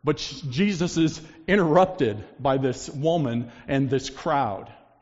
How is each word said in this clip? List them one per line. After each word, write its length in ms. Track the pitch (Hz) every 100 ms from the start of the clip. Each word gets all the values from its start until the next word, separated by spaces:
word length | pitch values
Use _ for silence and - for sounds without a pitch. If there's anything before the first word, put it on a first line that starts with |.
But 160 | 139 151
sh-, 220 | - - 139
Jesus 460 | 123 202 180 175 165
is 240 | 160 - - - -
interrupted 760 | 208 170 156 185 - 120 104 - -
by 180 | 131 135
this 300 | 135 117 -
woman 640 | 151 156 170 135 117 120 - -
and 200 | 135 135
this 220 | 131 -
crowd. 640 | - 170 143 120 95 - - - _